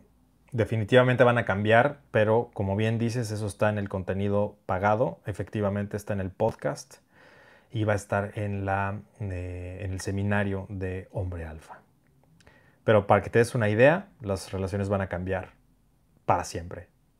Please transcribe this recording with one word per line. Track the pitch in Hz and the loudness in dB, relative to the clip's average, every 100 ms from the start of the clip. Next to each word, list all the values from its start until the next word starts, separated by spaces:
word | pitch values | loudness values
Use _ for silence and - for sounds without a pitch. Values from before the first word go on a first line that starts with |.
| _ _ _ _ _ | _ _ _ _ _
definitivamente | 117 104 110 104 123 127 123 | -4 -2 -2 4 6 6 6
van | 120 120 | 6 4
a | 110 | 0
cambiar, | 98 104 113 143 143 _ | 0 4 6 4 0 _
pero | 113 107 110 120 | 0 4 2 0
como | - 98 101 | -6 -4 0
bien | 110 113 | 0 0
dices, | 117 123 107 | -2 -2 -4
eso | 104 107 | -6 -6
está | - 107 | 0 0
en | 104 | 0
el | 101 | -4
contenido | 95 90 95 101 101 104 - - | -6 -4 -2 0 0 -2 -6 -4
pagado, | 92 104 110 156 165 - | 0 2 2 0 -4 -10
efectivamente | 98 98 110 101 101 101 104 | -8 -8 -2 -2 -2 -6 -8
está | - | -6
en | 101 | -6
el | 95 | -6
podcast | - 113 - 143 - - - _ _ - - - - _ | -2 -2 -2 -6 -8 -14 -20 _ _ -20 -20 -20 -20 _
y | 113 107 | -4 0
va | |
a | 104 | -2
estar | - 101 101 110 | 0 -2 -2 -6
en | 104 98 98 | -6 -4 -2
la, | 98 98 104 - - | -2 -2 -6 -14 -12
eh, | 101 90 90 90 90 92 | -8 -8 -8 -10 -12 -10
en | 95 | -8
el | 92 | -6
seminario | - 98 101 101 101 95 98 | -6 -4 0 0 0 -4 -8
de | 98 92 92 92 | -8 -8 -8 -10
Hombre | 110 90 87 80 | -8 -6 -8 -12
Alfa. | 80 - - _ _ _ _ _ _ - _ _ _ | -14 -18 -20 _ _ _ _ _ _ -20 _ _ _
Pero | - 107 98 | 4 4 6
para | 104 | 4
que | - | 4
te | 117 | 2
des | 117 123 | 2 0
una | 107 | 0
idea, | 107 135 180 - _ | 6 6 6 -4 _
las | 98 95 - | -6 -6 -6
relaciones | 95 95 101 98 | -6 -4 -4 -2
van | 101 | -2
a | 95 | -2
cambiar | 87 92 92 90 _ _ _ _ _ _ _ - | -6 -4 -6 -6 _ _ _ _ _ _ _ -2
para | 90 | -2
siempre. | - 90 87 - - _ _ _ | -2 -10 -12 -14 -18 _ _ _